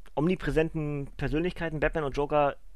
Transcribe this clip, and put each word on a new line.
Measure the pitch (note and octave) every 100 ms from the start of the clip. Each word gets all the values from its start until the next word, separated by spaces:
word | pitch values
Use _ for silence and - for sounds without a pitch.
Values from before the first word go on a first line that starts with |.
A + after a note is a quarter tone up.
| -
omnipräsenten | - D#3+ F#3 - C#3+ D#3+ D#3+ D3 D3 C#3 -
Persönlichkeiten, | C#3 D3 F3 - E3 D#3
Batman | D3+ D#3+
und | C#3+ C3
Joker, | C#3+ D3 C#3+ - -